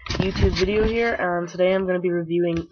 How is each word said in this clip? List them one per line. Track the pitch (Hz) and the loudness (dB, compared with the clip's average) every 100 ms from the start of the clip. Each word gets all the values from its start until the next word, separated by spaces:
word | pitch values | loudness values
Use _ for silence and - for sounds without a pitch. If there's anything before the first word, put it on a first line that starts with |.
| - | -6
YouTube | - 190 190 196 170 | -2 -2 2 0 2
video | 185 214 220 | 0 2 2
here, | 233 233 - | 2 0 -2
and | 180 175 175 | -2 -2 -4
today | 175 180 | 0 2
I'm | 190 185 | 2 0
gonna | 180 | 0
be | 180 | 0
reviewing | 175 165 170 175 165 165 | -2 -2 0 0 -2 -4